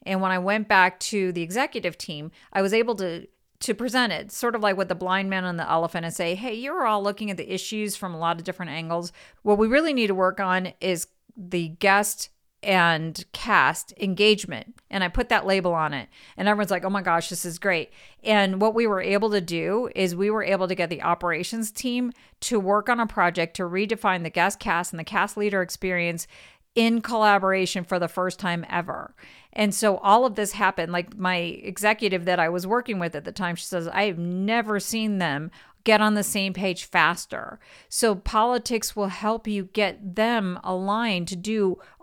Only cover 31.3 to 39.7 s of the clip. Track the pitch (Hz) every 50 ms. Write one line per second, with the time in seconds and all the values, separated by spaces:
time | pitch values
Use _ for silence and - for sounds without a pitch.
31.3 | 180 175 175 170 - - - 196 175 - 202 214 220 214 233 196 190 175 170 185
32.3 | 180 175 165 165 175 180 180 185 226 247 247 247 208 185 175 165 165 147 160 -
33.3 | - - 190 175 170 - - - 190 175 165 165 - 190 208 208 170 165 170 175
34.3 | 180 185 196 208 226 240 226 214 208 196 196 - 240 226 220 214 202 190 175 151
35.3 | 135 143 160 170 - - - - _ _ - 226 214 208 214 214 214 208 202 -
36.3 | - 202 196 190 180 185 202 190 170 - - - - 175 156 160 175 - - -
37.3 | - - - - - - _ - - - - - - - 240 220 202 185 - -
38.3 | - 214 226 247 247 240 240 - 240 220 - - - 214 202 190 180 - 214 214
39.3 | 220 220 - 214 208 196 185 190